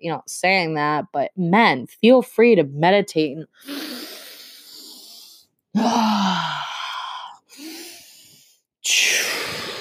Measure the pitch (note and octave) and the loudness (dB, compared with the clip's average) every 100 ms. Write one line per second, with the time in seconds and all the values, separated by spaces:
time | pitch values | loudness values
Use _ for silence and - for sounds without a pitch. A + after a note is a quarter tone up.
0 | E3+ D3 - - F#3 F#3+ E3 D#3 D3+ D3+ | -8 -8 -10 -2 2 2 0 -2 0 -2
1 | G3 C#3+ C3 - E3+ G3 A3 C3 A#2 - | -2 -4 -4 -2 2 4 4 2 -4 0
2 | A3 B3+ - - A#3 G3+ D3 C#3+ E3+ G3+ | 6 6 4 2 6 6 4 2 2 4
3 | F#3 D#3+ D#3 D3+ - _ C4+ C#4+ D4+ B3 | 2 -2 -4 -4 -14 _ -14 -12 -12 -14
4 | - - - - - - - - - - | -14 -18 -20 -20 -20 -20 -20 -20 -20 -20
5 | - - - - _ _ _ G#3 A#3 A#3 | -20 -20 -20 -20 _ _ _ -2 0 2
6 | A3 G#3 F#3+ F3+ E3+ - - - - - | 2 2 0 -2 -4 -6 -10 -10 -12 -10
7 | - - - - _ C4+ D#4 E4 - - | -12 -12 -16 -20 _ -20 -16 -16 -18 -20
8 | - - - _ _ _ _ _ - - | -20 -20 -20 _ _ _ _ _ -2 0
9 | - - - - - - - - | 2 0 -2 -4 -6 -8 -10 -12